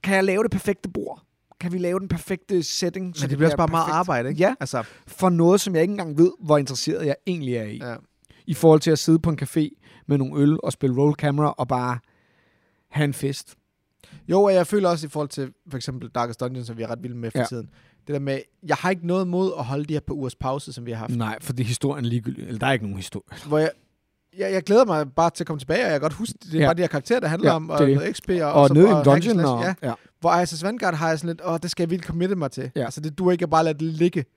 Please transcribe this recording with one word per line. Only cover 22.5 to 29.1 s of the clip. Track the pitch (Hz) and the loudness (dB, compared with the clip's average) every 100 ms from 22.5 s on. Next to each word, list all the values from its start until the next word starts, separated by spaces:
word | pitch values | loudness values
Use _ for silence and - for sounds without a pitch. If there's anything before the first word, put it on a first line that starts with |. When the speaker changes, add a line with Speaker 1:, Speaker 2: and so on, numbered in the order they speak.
| 113 | -4
Speaker 1:
der | 123 | -2
er | |
ikke | 131 | 0
nogen | 104 98 | -2 -8
historie. | 92 104 _ - 147 | -10 -12 _ -20 -2
Speaker 2:
Hvor | 151 | 0
jeg, | 156 - _ _ _ _ _ 185 | 0 -4 _ _ _ _ _ -8
jeg, | 196 | -2
jeg | 190 | -2
glæder | - 214 | 4 4
mig | 254 160 147 | 4 2 -2
bare | 127 165 | 2 0
til | - | 0
at | 170 | -8
komme | 151 | -8
tilbage, | 135 170 | -2 -2
og | |
jeg | 240 | 0
kan | 147 | 0
godt | 151 | -2
huske, | 147 226 - | -4 -8 -10
det | 185 | -6
er | 160 | 2
Speaker 1:
Ja. | 147 | 2
Speaker 2:
bare | |
de | 170 | 4
her | 180 | 0
karakterer, | 151 - 233 | -2 -2 -2
det | 151 | 0
handler | 160 147 | 2 2
Speaker 1:
Ja, | 151 | 2
Speaker 2:
om, | 160 | -2
Speaker 1:
det | |
er | 156 | -4
Speaker 2:
og | 143 | 2
Speaker 1:
det. | 139 | 2
Speaker 2:
noget | 160 - | 0 -8
X | - | -4
P, | 180 | -2
og, | 151 | 2
Speaker 1:
Og | 147 139 | 6 8
Speaker 2:
så | |
Speaker 1:
nede | 143 196 | 8 8
i | |
Speaker 2:
bare | 170 | 8
Speaker 1:
en | |
dungeon, | 139 | 6